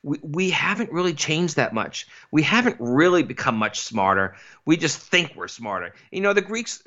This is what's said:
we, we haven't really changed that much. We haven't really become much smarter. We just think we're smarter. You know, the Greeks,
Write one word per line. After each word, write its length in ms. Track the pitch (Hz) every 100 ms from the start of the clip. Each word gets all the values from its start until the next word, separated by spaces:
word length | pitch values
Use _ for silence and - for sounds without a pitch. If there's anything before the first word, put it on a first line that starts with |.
we, 160 | 143 143
we 260 | 165 151 185
haven't 420 | 160 170 202 233
really 220 | 165 180
changed 440 | 156 - 160 175 151
that 180 | 120 110
much. 320 | 110 - - - -
We 100 | 151
haven't 360 | 143 220 247 -
really 420 | 120 127 175 180
become 340 | 135 - - 113
much 260 | 107 -
smarter. 540 | - 113 95 98 95 - - - -
We 120 | 160
just 200 | 156 -
think 360 | - 180 170 -
we're 120 | 90
smarter. 460 | - 117 95 87 - _
You 100 | -
know, 120 | 196
the 80 | 202
Greeks, 400 | 185 220 233 -